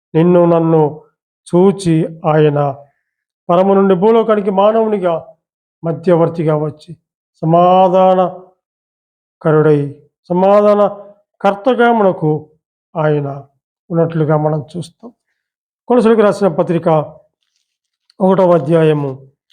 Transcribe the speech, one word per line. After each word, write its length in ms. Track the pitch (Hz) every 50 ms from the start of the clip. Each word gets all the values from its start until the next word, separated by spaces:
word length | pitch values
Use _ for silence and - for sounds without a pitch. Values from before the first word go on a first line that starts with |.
| _ _ -
నిన్ను 300 | 156 165 180 180 175 175
నన్ను 360 | 170 170 165 165 165 165 160 151 143 151 - - _ _ _ _ _ _ _ _
చూచి 480 | - - 175 185 202 196 196 - 170 160 160 160 - 165 - -
ఆయన 320 | 160 151 156 151 151 143 147 147 139 131 - - _ _ _ _ _ _ _ _ _ _ _ _ -
పరము 240 | 170 175 190 196 190
నుండి 220 | 196 196 196 190
భూలోకానికి 560 | 170 190 220 233 233 220 220 214 208 190 208
మానవునిగా 840 | 190 190 196 214 220 226 220 220 208 202 185 175 165 160 - - - _ _ _ _ _ _ _ _ _ 160
మధ్యవర్తిగా 720 | 165 160 - - 190 175 160 165 165 165 175 156 156 156
వచ్చి, 400 | 151 151 156 151 - - - 156 - _ _ _ _ _ _ _ _
సమాధానకరుడై, 1080 | - 160 165 170 175 180 185 185 190 185 175 190 185 190 185 185 185 165 - - - - _ _ _ _ _ _ _ _ _ _ _ _ _ _ _ _ _ _ - 160 156 156 151 156 151 147 143 139 131 - _ _ _ _ _ -
సమాధానకర్తగా 1600 | 175 180 190 196 202 208 208 208 208 208 202 196 202 - - - - _ _ _ _ _ - 196 196 196 - 262 247 220 240 233
మనకు 600 | 233 226 202 190 170 - 160 151 151 151 - - _ _ _ _ _ _ _ _ -
ఆయన 320 | 170 151 151 151 147 143 139 139 143 - _ _ _ _ _ _ _ _ -
ఉన్నట్లుగా 480 | 170 165 165 165 165 160 156 139 160
మనం 280 | 151 151 151 156 156 123 - -
చూస్తాం. 360 | 175 160 - _ _ - 247 - _ _ _ _ _ _ _ _ _ _ _ _ _ _
కొలసలకు 340 | - 240 247 208 226 226 220
రాసిన 260 | 208 202 190 196 202
పత్రిక 400 | 185 156 143 170 180 170 165 - 175 160 156 139 - - - _ _ _ _ _ _ _ _ _ _ _ _ _ _ _ _ _ _ _ -
ఒకటవ 320 | 190 185 190 185 190 175 175
అధ్యాయము, 800 | 165 135 151 165 165 160 156 151 147 143 139 131 131 - _ _ _ _ _